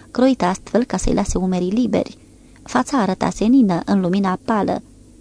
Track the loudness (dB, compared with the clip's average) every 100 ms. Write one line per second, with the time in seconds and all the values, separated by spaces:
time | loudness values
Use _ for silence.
0 | -10 0 2 2 0 -2 -2 -2 -2 -2
1 | 0 0 -2 -2 -2 -2 -2 0 0 -2
2 | -4 -8 -20 -20 -20 -20 -6 -4 -2 0
3 | 0 0 -4 0 2 4 4 2 0 0
4 | 2 0 0 -2 -2 -2 -2 -4 -8 -20
5 | -20 -20